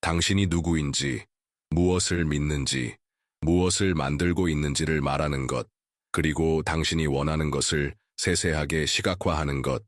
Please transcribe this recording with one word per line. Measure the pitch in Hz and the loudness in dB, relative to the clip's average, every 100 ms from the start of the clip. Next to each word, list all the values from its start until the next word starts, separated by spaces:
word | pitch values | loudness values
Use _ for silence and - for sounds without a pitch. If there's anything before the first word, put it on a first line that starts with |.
당신이 | 87 82 82 98 98 | 0 0 2 2 2
누구인지, | 85 82 80 71 67 71 60 - _ _ _ _ | 2 0 0 0 -2 -2 -4 -8 _ _ _ _
무엇을 | 80 90 90 - 87 80 | 2 4 2 0 0 0
믿는지, | 73 73 73 65 67 60 - _ _ _ _ | 0 0 -2 -2 -2 -4 -8 _ _ _ _
무엇을 | 76 87 90 90 98 82 | 2 4 4 2 0 0
만들고 | 69 73 87 87 90 | 0 0 0 2 0
있는지를 | 76 73 69 78 78 | 0 0 -2 0 0
말하는 | 69 71 76 71 65 | 0 0 -2 -2 -2
것, | 64 - _ _ _ _ | -4 -6 _ _ _ _
그리고 | - 78 76 80 80 | -2 0 2 2 2
당신이 | 76 80 78 82 78 | 0 -2 0 0 0
원하는 | 67 73 78 76 | 0 0 0 0
것을 | 69 65 78 71 - _ - | -2 0 0 -2 -6 _ -4
세세하게 | - 85 92 78 73 80 73 | 0 0 0 0 0 0 0
시각화하는 | - 104 92 92 78 76 69 | 0 -2 -2 -2 0 0 -2
것. | 67 62 | -2 -4